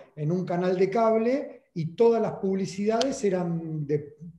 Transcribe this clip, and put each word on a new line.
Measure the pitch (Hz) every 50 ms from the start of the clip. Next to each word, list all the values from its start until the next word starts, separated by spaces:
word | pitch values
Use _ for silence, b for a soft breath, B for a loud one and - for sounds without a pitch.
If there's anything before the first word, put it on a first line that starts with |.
| B B B
en | 156 151 151
un | 180 185 175
canal | - 175 175 180 185 185
de | 180 190 185
cable, | 190 233 226 220 220 226 226 240 262 294 294 - - - _ _ -
y | 175 156 165 -
todas | - 226 233 233 226
las | 214 180 -
publicidades | - - 190 190 190 196 - - 202 202 214 220 233 254 277 - - 214
eran | 202 185 180 180 170 170 165 165 160 156 156 143
de | 135 151 147 - - - - - - -